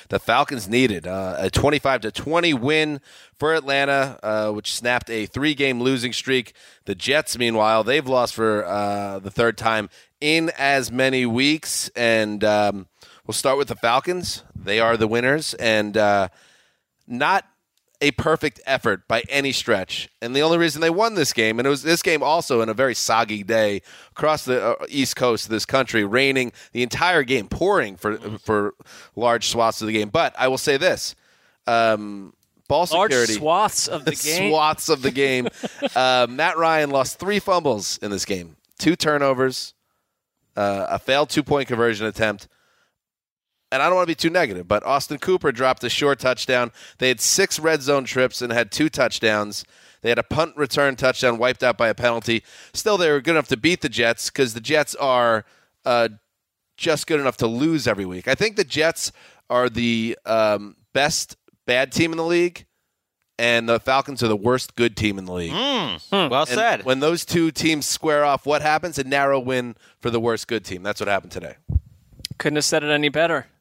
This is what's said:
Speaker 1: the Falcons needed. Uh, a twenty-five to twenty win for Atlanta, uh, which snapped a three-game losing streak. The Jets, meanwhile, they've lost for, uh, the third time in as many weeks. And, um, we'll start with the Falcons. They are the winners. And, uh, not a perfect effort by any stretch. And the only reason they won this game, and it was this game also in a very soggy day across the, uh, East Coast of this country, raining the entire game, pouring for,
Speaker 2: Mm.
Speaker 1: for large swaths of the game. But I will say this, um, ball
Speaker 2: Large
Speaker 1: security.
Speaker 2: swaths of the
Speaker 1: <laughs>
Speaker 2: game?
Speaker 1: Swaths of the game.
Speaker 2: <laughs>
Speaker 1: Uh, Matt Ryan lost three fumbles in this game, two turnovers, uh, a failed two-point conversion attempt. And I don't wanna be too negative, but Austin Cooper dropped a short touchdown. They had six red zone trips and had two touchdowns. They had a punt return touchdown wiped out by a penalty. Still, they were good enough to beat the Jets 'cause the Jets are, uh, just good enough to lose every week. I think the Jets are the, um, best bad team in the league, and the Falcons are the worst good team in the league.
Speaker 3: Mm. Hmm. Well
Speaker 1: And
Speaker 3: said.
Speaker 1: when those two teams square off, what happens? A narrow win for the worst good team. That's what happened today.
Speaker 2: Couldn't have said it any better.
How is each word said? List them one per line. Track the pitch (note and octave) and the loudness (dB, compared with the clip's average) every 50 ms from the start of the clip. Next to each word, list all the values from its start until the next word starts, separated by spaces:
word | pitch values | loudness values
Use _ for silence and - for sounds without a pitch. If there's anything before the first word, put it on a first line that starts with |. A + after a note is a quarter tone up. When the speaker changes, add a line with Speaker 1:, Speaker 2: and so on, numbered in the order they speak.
| - - | -8 -4
Speaker 1:
the | G2+ G2 | -4 -2
Falcons | - - A2+ C3 C#3+ - D3 A#2+ F#2 | 0 2 2 2 2 0 -2 -6 -4
needed. | F#2+ A2+ B2 C3 A#2 G2 E2+ D#2+ | 0 2 4 4 4 2 -2 -6
Uh, | F2+ F#2 F#2+ F#2+ F#2 F2 C2+ | -6 -6 -6 -6 -6 -4 -4
a | F#2+ F#2+ | -2 -2
twenty-five | - A2 B2 C#3+ D3+ C#3+ - C#3 C3 A#2+ | 0 2 2 2 2 2 0 0 -2 -2
to | G#2 G#2+ | -2 -6
twenty | - - - C#3+ D#3+ E3+ F3 E3+ D3 | -8 -8 -6 -2 0 0 2 2 2
win | A#2 A2+ C#3+ D#3 D#3 D#3 D3+ D3 C#3 - - - - - - _ - | 0 0 0 0 0 0 0 -4 -8 -12 -16 -20 -20 -20 -20 _ -4
for | C#3+ D#3 D#3+ | -2 0 0
Atlanta, | D#3+ C3 C#3 C#3 C#3 C#3 C#3 C#3 C#3 C3+ C#3 A#2+ - - | 0 0 0 0 2 2 2 2 2 0 -2 -4 -6 -4
uh, | G#2+ G#2+ G#2+ G#2+ G#2+ | -2 0 0 0 -2
which | G#2+ G#2+ - - - | -2 -4 -6 -6 -6
snapped | - A#2 A#2+ B2 A#2+ - - | -4 -2 0 0 0 -2 -4
a | A2+ A2 G#2+ | -4 -6 -6
three-game | - - C3 C#3+ D3+ D3 C3 C#3 C3+ B2+ A#2+ | -6 -6 -4 -2 -2 0 0 0 0 0 0
losing | B2 C3 C3+ B2 A#2+ B2 G#2+ | 0 0 0 0 -2 -4 -6
streak. | - - C3 C3 B2+ A2 - - _ - - - _ _ | -6 -2 -2 -2 -2 -2 -4 -10 _ -20 -20 -20 _ _
The | - G2 | -8 -8
Jets, | F2+ - B2 C#3 D#3 D3+ - - A#2+ | -4 -2 0 0 0 0 -2 -4 -2
meanwhile, | A#2+ A#2 A2+ A2 G#2+ G#2+ A2+ A2+ G#2 | 0 0 2 2 4 4 4 2 2
they've | A2+ C3+ D#3 C#3 C3 | 2 0 0 0 0
lost | C3 B2 A#2+ - - | 0 0 0 0 -2
for, | A#2 A2+ A2 G#2+ G#2 F#2+ | -2 0 0 0 0 -2
uh, | E2+ G2 G2+ G#2 G2+ G2+ G2+ G2+ G2 G2 F#2+ | -2 -4 -4 -2 -2 -4 -4 -6 -8 -8 -10
the | F#2+ G2 | -12 -6
third | - - A#2 A#2 G#2+ | -2 0 2 2 0
time | - A#2 A2+ A2 A2 G2+ - - - - _ _ _ | 0 -2 -2 0 -2 -2 -6 -10 -20 -20 _ _ _
in | D3 D3+ D#3+ E3 E3 E3 - - | -2 0 0 2 0 -2 -2 -2
as | C#3 C#3 C#3 C3+ B2 A2 | 0 2 2 0 0 -2
many | A#2+ B2+ C3 C3 C3 C3 B2 | 0 0 0 2 2 0 0
weeks. | A#2+ A2+ B2 C3+ C#3+ D#3 D#3+ - - - - - - - | 0 0 0 2 2 0 -2 -4 -6 -6 -6 -6 -6 -4
And, | - A#2+ A#2 A2+ A2 G#2+ G#2 G#2 G2+ G#2+ | 0 2 2 2 2 2 0 -2 0 0
um, | G#2+ G#2+ G#2 G#2 G2+ G2 G2 F#2 - _ _ - - - - _ | 2 2 2 2 0 -2 -4 -10 -16 _ _ -20 -20 -20 -14 _
we'll | - G#2+ | -8 -6
start | - - A2+ C3+ C#3 | -2 0 0 0 0
with | C#3 - | 0 -4
the | A2+ | -4
Falcons. | - - A#2 B2 C3+ - F3+ F3+ F3+ - - - - - - - | -2 0 2 2 2 0 0 -4 -4 -6 -8 -10 -10 -12 -16 -18
They | - F2+ F#2+ G#2 A2+ | -12 -4 -2 2 2
are | A2+ A2+ A#2 | 4 4 4
the | A2 A2 | 2 2
winners. | G#2+ A2+ A#2 B2 C3 C#3+ D#3+ D3+ - - | 2 2 2 2 2 0 0 -2 -6 -6
And, | - A#2+ A2+ A2 G#2+ G#2 G#2 G2+ | -2 0 2 2 2 2 0 0
uh, | A2 G#2 G2+ G2+ G2+ F#2+ F#2 - _ _ _ _ _ _ _ _ _ _ _ _ _ _ | 2 4 4 4 2 2 -2 -4 _ _ _ _ _ _ _ _ _ _ _ _ _ _
not | - A#2+ B2 D3 E3+ F#3+ F#3+ - _ _ _ _ _ _ _ _ _ _ _ | -12 -6 -2 0 2 2 0 -2 _ _ _ _ _ _ _ _ _ _ _
a | C#3+ D3 - | -2 0 0
perfect | - - D#3+ D#3 - D#3 C#3+ - - - | 0 0 0 0 0 0 -4 -4 -6 -4
effort | - C3+ B2 - A#2 G2 - - - | -4 -2 0 0 0 -2 -2 -2 -2
by | A2+ A#2 A2+ - | -2 -2 0 0
any | C#3 C#3 C#3 C3+ B2 | -2 0 0 0 -2
stretch. | - - A#2+ A2 F#2+ F#2 - - - - - _ _ A#2 | -2 0 0 0 0 0 -4 -8 -10 -10 -12 _ _ -10
And | A#2 B2+ | -4 0
the | C#3+ D3+ | 2 2
only | D#3+ E3+ E3+ | 4 4 4
reason | E3+ E3 C3+ D3+ | 2 2 0 0
they | E3 E3 | 0 0
won | E3 G3 A3+ A#3 G#3+ | 2 2 0 0 0
this | F3+ C#3+ - - | 0 -2 0 0
game, | - A2 A2 A2+ A#2 | 2 2 2 2 2
and | B2+ | 2
it | C#3 | 0
was | D3 C3 C3+ | 0 0 0
this | D#3+ E3+ E3 - | 0 0 2 2
game | F#3 D#3+ D3 C3+ | 0 0 0 2
also | C#3 D#3+ E3+ - - C3+ A2+ | 2 0 0 0 0 0 0
in | A2+ A2 | 0 0
a | G#2+ | 0
very | G#2+ C3+ C3 A2 | 0 0 0 0
soggy | - - - A2+ A2+ A#2 G#2 G#2+ G#2 G2 | -2 0 2 2 2 2 0 -2 -4 -2
day | G#2 A2+ A2 G#2+ G#2 G2+ F#2+ - - - - - - _ | 0 2 2 2 2 0 -2 -6 -12 -20 -20 -20 -20 _
across | - C#3+ D3+ D#3 C#3+ - | -2 0 0 0 0 0
the, | B2+ B2+ A#2+ F#2+ A#2 - - | -2 0 0 0 0 -2 -2
uh, | - - | -4 -6
East | - C#3+ C3 - - | -4 -2 -2 -2 -2
Coast | - B2+ B2 A2+ G#2 - | 0 0 0 0 0 -2
of | - | -4
this | A2 G#2 - | -4 -4 -2
country, | - C3+ C3+ B2+ - - A2 G#2 | 0 0 0 0 0 0 0 0
raining | G2 A2 B2+ C#3 C#3 C3+ C3 B2+ A#2 - - - - - | 2 2 2 2 2 2 0 -2 -4 -6 -12 -18 -8 -4
the | A#2+ B2 | -4 -4
entire | A#2+ - A#2 E3 F3+ F3+ D#3+ C3+ | -2 -2 0 0 2 2 2 2
game, | A#2+ C3+ A#2+ G2 - | 2 0 -2 -2 -4
pouring | - - E3 G3 G#3 F3 B2 G2+ F#2+ | -4 -2 0 2 2 2 0 -2 -6
for, | - - G#2+ G#2+ | -6 -4 -4 -4
Speaker 2:
Mm. | - - G2+ G#2+ G2 | -6 -8 -10 -12 -8
Speaker 1:
for | - - G#2+ G#2 G2+ G#2 - - - - - - - - _ | -4 -2 0 0 0 -2 -6 -10 -16 -20 -20 -20 -20 -16 _
large | G#2 A#2+ A#2+ A#2 A#2 - - | -2 0 2 2 0 0 -2
swaths | - A#2 A2+ A2+ G#2+ - | 0 2 2 0 0 -2
of | A2 G#2+ | -4 -2
the | A2 | -2
game. | G#2+ G#2 G2+ | -2 -2 0
But | G2 E3 - C3 - - | 0 0 0 -2 -2 0
I | B2+ C3 | 0 0
will | C3 B2+ | 0 0
say | - D3+ C#3 | 0 0 0
this, | C3+ F3 F3+ A2+ - - - - _ _ _ _ _ _ _ _ _ _ | 2 2 0 0 0 -4 -8 -12 _ _ _ _ _ _ _ _ _ _
um, | A#2 A#2 A#2 A2+ A2+ A2 G#2 G#2 G#2 G2+ G2+ G2 E2 - _ _ _ _ _ _ - | 0 2 4 4 4 2 0 -2 -8 -12 -14 -16 -20 -20 _ _ _ _ _ _ -2
ball | C#3 D#3 F3+ - D#3+ | 0 0 0 0 0
Speaker 2:
Large | F3 G3+ A3 | 0 2 2
Speaker 1:
security. | C3+ B2 A#2 A2 G#2+ | 2 2 2 2 0
Speaker 2:
swaths | G2+ - D#3 E3+ F#3+ G#3+ G3 - - - - | -2 0 0 2 2 2 0 0 -2 -4 -4
of | F3+ D#3 B2+ | -6 -6 -6
the | D#3+ D3 | -6 -4
Speaker 1:
<laughs> | - - | -4 -4
Speaker 2:
game? | D3+ D#3+ F3+ G3 D3+ | -2 -2 0 0 0
Speaker 1:
Swaths | D#3 D#3 D3+ D#3 D#3 - - D#3+ | 2 2 2 2 0 0 0 0
of | D#3 C3+ B2+ | 0 0 0
the | - | -2
game. | A#2+ C#3 C#3 C3+ C3 B2+ A#2+ A2+ - | 0 0 0 2 0 0 -2 -4 -6
Speaker 2:
<laughs> | - - - - - C#4+ - - | -8 -12 -12 -8 -6 -6 -2 0
Speaker 1:
Uh, | B2 B2+ B2+ B2+ B2+ B2 A#2 | 2 2 4 4 2 2 0
Matt | B2 C3+ D#3+ F#3 E3 E3 | 0 0 0 0 0 2
Ryan | E3 E3 D#3+ D#3 D3+ C#3+ | 2 2 2 2 2 2
lost | C#3 C3+ B2+ - - - | 0 0 0 -2 -4 -6
three | F3 G3 G#3 G3 | -4 -2 -2 -2
fumbles | - G3+ F#3 F3 D#3 C#3 A2+ G#2 F2+ - - - G#2+ | 0 0 0 2 2 0 0 -2 -4 -6 -8 -8 -6
in | G#2 | -6
this | G2+ F#2 - | -4 -4 -4
game, | - G2 F#2 E2+ E2 D#2 _ _ _ _ - | -4 -6 -6 -8 -12 -18 _ _ _ _ -2
two | - - - | 0 0 0
turnovers, | - - D#3 D3+ C#3+ C#3+ C#3 C3 B2 C3 C3 B2+ - - - - _ _ _ _ _ _ _ _ _ _ _ _ _ _ _ _ | 2 0 0 0 2 2 0 2 2 0 0 -2 -4 -10 -12 -16 _ _ _ _ _ _ _ _ _ _ _ _ _ _ _ _
uh, | G#2 G2+ G2+ G2 G2 F#2 - | -2 -2 0 0 -2 -4 -4
a | F#2+ - | -6 -4
failed | - - C3 C#3+ D3+ - | -2 0 0 0 0 0
two-point | - D#3 C#3 D#3 D3 C#3+ C3 | 0 -2 0 0 0 -2 -2
conversion | - B2 A2+ A#2+ A#2 A2 G2+ A2 | -2 -2 0 0 0 0 -2 -4
attempt. | A2 G2 - A2 G#2+ G2+ G2+ - - _ _ _ _ _ _ _ _ _ _ _ _ _ _ _ _ _ _ _ _ _ _ _ _ | -6 -2 0 0 0 0 -2 -8 -20 _ _ _ _ _ _ _ _ _ _ _ _ _ _ _ _ _ _ _ _ _ _ _ _
And | C3 C3 C#3+ | -2 0 2
I | |
don't | E3+ F#3 | 2 2
wanna | F#3 F3+ | 2 2
be | E3 D#3+ | 0 -2
too | - - E3 | -2 -2 0
negative, | E3+ F3+ E3 A2+ F#2+ F2+ F2 | 2 2 0 0 -2 -6 -2
but | F2 G#2 G#2 - | 0 0 0 2
Austin | - C#3 C#3 - - D3+ C#3 | 0 0 0 0 -4 -8 -6
Cooper | - F#3 F#3 F3 - D3 A#2+ | -2 0 0 0 0 -2 0
dropped | A2+ C3 C3 B2+ - B2 | 2 2 0 0 0 -2
a | A#2 | -4
short | - - D3 C#3+ C#3 - | -2 0 0 0 0 2
touchdown. | - B2+ B2+ B2 - - B2+ B2 B2 A#2 - - - - - - | 0 0 0 0 0 0 0 2 0 -2 -4 -10 -20 -20 -6 -2
They | B2+ B2+ | 0 0
had | B2 A2 | 2 2
six | - - - - G3 - - E3 | 0 0 2 2 2 0 -2 -2
red | D#3 D#3+ D#3+ D3 B2+ | 0 0 0 2 2
zone | C#3+ C#3+ C3+ B2+ | 2 0 0 0
trips | - - B2+ B2+ A#2+ - - | 0 0 0 0 0 0 -4
and | B2 A#2+ A#2 | -6 -2 0
had | A#2+ A#2 G2+ - | 0 0 0 0
two | - D3+ D3+ | -2 -2 0
touchdowns. | - - B2+ A2 - - A#2 A2 G#2+ G#2 G#2 G#2 G2+ - - - _ _ _ - _ _ - | 0 0 0 0 0 0 0 2 2 2 0 -4 -8 -12 -14 -16 _ _ _ -20 _ _ -2
They | A2+ | 0
had | A#2 A#2 | 0 0
a | A2+ | 0
punt | - C3 D3+ E3 D#3+ - | -2 -2 -2 -2 -2 -2
return | D3 C#3+ B2 - D3 C#3+ C#3 B2+ | -4 -4 -2 0 2 2 2 2
touchdown | A2 C#3 C3 B2 - C3 B2 A#2 A2 | 2 0 0 2 2 2 0 2 2
wiped | A#2+ B2+ B2 - C3 | 0 0 0 2 0
out | B2 A2 | 0 2
by | - A#2 A2 | 2 0 0
a | G2+ | 0
penalty. | - A#2+ A#2+ A#2 A2+ - A#2+ A#2 G#2+ - - - - - - - | 0 0 0 0 0 -2 -2 -2 -2 -4 -8 -16 -20 -20 -14 -12
Still, | - - G#3+ G#3 | -4 0 0 2
they | F3+ F3 D#3 | 2 4 2
were | D3 C#3+ | 2 2
good | A#2+ D#3+ E3 | 2 0 0
enough | D3+ C3+ - | 0 0 0
to | C3+ | -2
beat | A2 C3 E3 F3+ - - | 0 0 0 0 0 -2
the | C3+ | -4
Jets | G#2+ - A#2 A#2 A#2 - - - | -2 0 0 0 0 0 -4 -4
'cause | - - C3+ A#2 G#2+ | -2 0 0 0 -2
the | A#2+ | -4
Jets | A2 B2 D#3 D3+ C#3+ - - | -4 0 0 0 0 0 -2
are, | - C#3 C3+ B2+ B2 A#2+ A#2 A2+ G#2+ - _ _ _ _ _ _ _ - | -2 0 2 2 4 4 4 2 2 -2 _ _ _ _ _ _ _ -2
uh, | C3 B2 A#2+ A#2 A2+ G#2 G#2 _ _ _ _ _ _ _ _ _ _ _ | 0 2 2 2 0 -2 -8 _ _ _ _ _ _ _ _ _ _ _
just | - - E3 D3+ C#3+ - | -6 -2 -2 -2 -2 0
good | - D#3+ D3 | 0 0 0
enough | C#3 B2+ - - | 0 0 0 0
to | B2 | -2
lose | A2+ A#2 A#2+ D3 E3 D#3+ D3 A2+ | -2 0 0 0 0 0 0 0
every | A#2+ G#2 G2 G2 | 0 -2 -2 -4
week. | F2+ F#2 F#2 - B2+ | -6 -8 -6 -2 -2
I | C3+ | 0
think | - G3+ A3 G3+ | 0 0 -2 0
the | G#3+ F3+ | -2 -4
Jets | B2+ - D3 D#3 E3 - - - - - _ - - _ _ _ - | -2 -2 0 0 0 -2 -4 -8 -10 -10 _ -20 -20 _ _ _ -2
are | B2 B2 B2+ B2 | 0 0 0 0
the, | A2 A#2+ A#2+ A#2 A#2 A2+ A2+ A#2 - - - | 0 0 0 0 0 0 -2 -4 -6 -6 -4
um, | G#2 A2+ A2+ A2 G#2+ G#2 G2+ G2+ G2+ - _ _ _ - | -2 0 2 2 2 2 -2 -4 -10 -18 _ _ _ -2
best | C3 C#3+ D#3 - - - - - - _ _ _ _ _ | 0 0 0 0 -4 -6 -8 -12 -20 _ _ _ _ _
bad | - B2 B2+ C3+ C3 - | 0 2 2 0 0 0
team | D#3+ E3 E3 E3 | 0 0 0 0
in | |
the | E3 E3 | -2 -2
league, | E3+ F3 E3+ F3 F3 E3+ - - _ _ _ _ _ _ _ _ _ _ _ _ _ _ - | 0 2 2 2 0 -2 -8 -18 _ _ _ _ _ _ _ _ _ _ _ _ _ _ -2
and | A#2 A#2+ A#2+ A#2 A2+ A#2 | 2 2 2 2 2 2
the | A#2 A2 | 0 0
Falcons | - C3 C3 C#3 C3+ C#3+ C#3 - A#2+ | 2 2 0 0 0 -2 -4 -2 0
are | A2 | 0
the | G#2+ | 0
worst | G2+ F#2+ B2 B2+ B2+ - - - | 0 2 0 0 0 -2 -6 -2
good | A2+ A#2 A#2 G#2 | 0 0 0 0
team | - A2 G#2 G2 G2 | 0 -2 -2 -2 -4
in | F#2 | -8
the | F#2 F2+ | -8 -8
league. | F2+ E2+ E2 D3+ | -6 -6 -4 -4
Speaker 3:
Mm. | G3 B3+ C#4+ C4+ A3+ E3+ A#2 F2 - - - | -4 -2 -2 -2 -2 -4 -4 -6 -10 -6 -2
Hmm. | G3 G3 F3 C3+ | 0 0 2 2
Well | A#2+ C#3 D#3 | 2 0 0
Speaker 1:
And | - | 0
Speaker 3:
said. | - G#3+ A3+ A#3 E3+ G#2+ - | 0 0 2 2 0 0 0
Speaker 1:
when | C3 C3 C3+ | 0 0 2
those | D3 D#3+ F3 D#3+ - | 2 2 0 0 -2
two | - - F3 E3 D#3+ | -2 0 2 2 2
teams | - - D3+ D#3+ D#3+ D3 B2+ | 0 0 0 0 0 0 -2
square | - - - - D#3 D3+ D3 D3 | -4 -4 -2 0 0 2 4 4
off, | C#3+ C#3 C3 - | 2 2 0 0
what | C#3 D3+ C#3+ D3+ | 0 0 0 2
happens? | D3+ D#3 D#3 E3+ F3 C#3 C#3 | 2 0 0 -2 -4 -4 -6
A | C3+ | -4
narrow | C3 C#3 C#3 C#3 C#3 C#3 C3+ | 0 0 2 2 4 2 2
win | B2 B2+ C3 B2 B2 A#2+ A2 - _ _ _ _ | 0 0 -2 -2 -2 -4 -8 -14 _ _ _ _
for | - B2 | -4 -2
the | A2+ A#2 | 0 0
worst | A2+ A#2 A2+ G#2+ - - | 0 0 0 -2 -2 -4
good | A#2 A2 - | -4 -4 -4
team. | - F#2+ F2 F#2 | -6 -10 -6 -6
That's | G#2 G#2 - | -6 -4 -4
what | G#2+ G2 | -2 0
happened | G2+ F#2 E2 F2 - | 0 0 -2 -6 -12
today. | F#2+ E2+ C#2 - - _ - - - - - - _ _ _ - - - - - - | -12 -12 -12 -14 -12 _ -4 -2 -2 -4 -6 -12 _ _ _ -18 -16 -16 -14 -8 -4
Speaker 2:
Couldn't | - D3+ D3 | -2 -2 0
have | D3+ D3 | 0 0
said | - E3 D#3 D3 | 0 0 0 2
it | D3+ | 2
any | D3 D3 D3 D3 | 2 2 2 2
better. | C3+ D3+ E3 E3 D#3+ C3+ - - _ _ | 2 2 2 2 0 -2 -4 -8 _ _